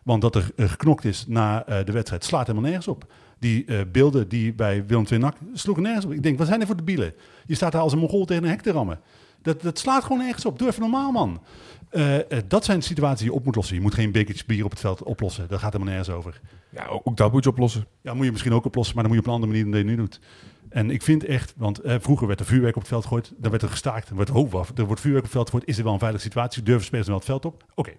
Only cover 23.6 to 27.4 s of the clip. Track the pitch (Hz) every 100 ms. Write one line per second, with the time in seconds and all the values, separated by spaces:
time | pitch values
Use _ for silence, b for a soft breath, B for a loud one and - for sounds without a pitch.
23.6 | 101 - 139 110 - 98 104 127 135 92
24.6 | 90 123 101 110 147 135 120 127 117 123
25.6 | - 107 113 98 113 107 110 120 120 -
26.6 | 107 123 - 120 98 95 - 135